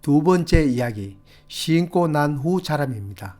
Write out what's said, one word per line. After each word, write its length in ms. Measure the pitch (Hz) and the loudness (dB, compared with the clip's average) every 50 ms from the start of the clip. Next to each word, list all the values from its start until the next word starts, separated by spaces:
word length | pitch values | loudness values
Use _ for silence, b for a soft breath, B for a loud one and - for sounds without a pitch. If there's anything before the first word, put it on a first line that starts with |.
| _ | _
두 220 | - 143 151 151 | 2 2 2 4
번째 400 | 170 185 180 165 151 - 170 156 | 4 2 2 0 4 4 4 4
이야기, 520 | 143 123 120 123 120 110 107 98 98 98 98 b b b b b | 4 0 -2 -2 -4 -4 -8 -10 -12 -12 -16 b b b b b
심고 600 | b - - - - 160 165 175 170 - 185 175 165 | b -12 -10 -2 0 2 2 2 0 0 0 0 2
난 280 | 151 151 147 147 147 143 | 2 0 0 0 -2 -2
후 220 | 131 165 180 185 | -2 -2 -2 -2
자람입니다. 760 | - - 156 147 143 135 123 107 101 98 101 - 104 101 92 - | -2 -2 -4 -2 -2 -4 -4 -8 -10 -12 -14 -14 -16 -16 -16 -18